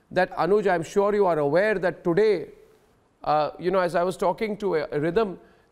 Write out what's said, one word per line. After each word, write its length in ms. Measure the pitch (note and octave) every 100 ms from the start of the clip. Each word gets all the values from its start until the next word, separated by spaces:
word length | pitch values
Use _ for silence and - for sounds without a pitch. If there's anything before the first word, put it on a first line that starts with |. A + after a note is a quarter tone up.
| -
that, 240 | F3+ F3+ -
Anuj, 320 | E3 G#3 G3
I'm 140 | F3
sure 320 | D#3+ G3+ G3+
you 100 | G#3
are 140 | F#3+ D#3
aware 400 | C#3+ E3 G#3+ F#3
that 240 | F3+ -
today, 460 | F3 E3+ A3 F3 - - - _ _ _ _ _
uh, 280 | - D3+ C#3+ -
you 140 | F3
know, 80 | F#3+
as 160 | F3
I 80 | E3+
was 140 | F3+ -
talking 400 | F3+ F3+ A3 G#3
to 180 | G3
a, 120 | D#3+ C3+
a 80 | D3
Rhythm, 400 | D#3+ G#3+ G#3 E3+ - _ _